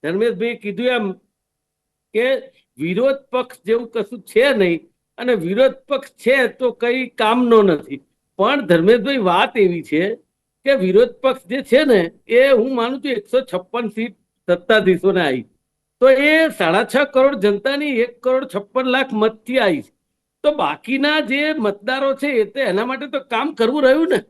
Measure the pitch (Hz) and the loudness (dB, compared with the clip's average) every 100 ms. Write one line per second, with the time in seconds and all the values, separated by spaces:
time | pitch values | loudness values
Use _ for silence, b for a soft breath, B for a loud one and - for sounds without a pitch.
0 | 147 180 233 185 233 233 202 196 247 247 | -4 -2 -2 -2 -6 -6 -10 -4 -2 -2
1 | 208 185 _ _ _ _ _ _ _ _ | -4 -10 _ _ _ _ _ _ _ _
2 | _ 214 247 269 - _ _ _ 160 180 | _ -4 -2 -4 -6 _ _ _ -4 0
3 | 262 269 _ 247 254 - - 226 233 233 | 0 -2 _ -6 -6 -10 -4 -4 -2 -8
4 | 208 240 - 214 269 247 185 165 _ _ | -8 -12 -4 0 2 2 0 -2 _ _
5 | _ - 247 233 165 202 262 262 _ 269 | _ -10 -4 -2 -2 2 0 0 _ -8
6 | - _ - 269 247 - 254 233 240 247 | -8 _ 0 2 0 -2 -4 -2 -4 -2
7 | 254 - 214 233 247 226 202 151 - 135 | -6 -2 0 2 4 4 6 2 -4 -14
8 | _ _ _ _ 202 277 196 170 170 240 | _ _ _ _ -2 0 2 2 4 2
9 | 208 269 190 175 240 240 190 170 - 151 | 2 -2 0 0 0 2 0 0 -4 -4
10 | 190 226 _ _ _ _ 269 277 185 185 | -2 -6 _ _ _ _ -2 0 2 2
11 | 247 - 262 254 170 254 277 247 302 214 | 2 0 -4 -4 _ -8 2 2 4 2
12 | 170 _ _ 233 269 262 247 254 226 262 | 2 _ _ 4 4 4 2 -2 -4 -4
13 | 285 233 - 247 262 - 180 233 233 220 | -6 -6 -2 -4 -2 -8 -8 -8 -6 -6
14 | 233 - _ _ - 175 - - 185 175 | -8 -10 _ _ -4 -4 2 2 4 2
15 | 185 185 156 127 110 _ _ _ _ _ | 2 0 -2 -4 -8 _ _ _ _ _
16 | 254 262 285 311 320 - 170 175 226 254 | 4 4 4 2 2 0 0 0 0 0
17 | 285 262 269 269 202 202 262 285 294 254 | 0 2 2 2 -2 0 -2 -4 -4 -2
18 | 240 240 254 262 269 277 - 254 262 262 | -4 -4 -2 -2 -2 -10 -6 -4 -2 -2
19 | 262 214 220 220 - 254 214 156 - _ | -2 0 -2 -2 -4 0 0 -2 -6 _
20 | _ _ _ _ 302 302 156 151 - 262 | _ _ _ _ -2 0 -4 -6 -6 -2
21 | 285 302 254 269 302 311 214 202 202 262 | 0 0 -2 -2 -2 -2 -4 -4 -6 -4
22 | 277 269 285 254 208 262 254 185 233 262 | -2 -4 -2 -2 -2 -2 -4 -2 -4 -6
23 | 277 269 269 226 277 330 226 285 262 285 | -6 -8 -4 -4 -4 -2 -2 2 2 2
24 | 330 262 - | 2 -2 -4